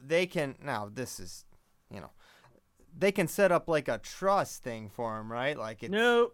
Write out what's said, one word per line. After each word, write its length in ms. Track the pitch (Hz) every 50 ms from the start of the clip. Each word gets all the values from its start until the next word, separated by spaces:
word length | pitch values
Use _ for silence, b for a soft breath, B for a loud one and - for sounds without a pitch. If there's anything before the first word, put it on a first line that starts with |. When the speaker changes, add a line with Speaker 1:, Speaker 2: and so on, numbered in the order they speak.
Speaker 1:
they 260 | 123 139 160 175 185
can, 280 | 180 - 170 143 135 110 - -
now 260 | 143 123 107 104 104 107
this 260 | 127 123 - - -
is, 240 | 95 87 - - - - - - _ _ _ _ _ -
you 80 | - 98
know, 120 | 71 - - b b b b b b b b b _ _ _ _ - _ -
they 140 | 143 180 208
can 160 | 202 208 175
set 240 | 156 - - 202 185
up, 160 | 175 156 -
like, 220 | - 160 151 135 139
a 80 | 117
trust 680 | 107 - - - - 185 196 202 190 143 - - - -
thing 260 | 123 113 110 107 98
for 300 | - - 120 113 110 110
him, 100 | 107 113
right? 280 | 117 120 127 147 151
Like, 260 | 123 110 110 113 - -
it's 80 | -
Speaker 2:
No. 400 | 196 214 233 240 240 240 240 -